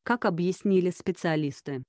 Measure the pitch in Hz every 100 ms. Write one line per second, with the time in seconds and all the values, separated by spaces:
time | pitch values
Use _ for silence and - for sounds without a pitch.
0 | - 240 220 170 175 185 202 190 180 175
1 | - 180 175 156 147 131 - 135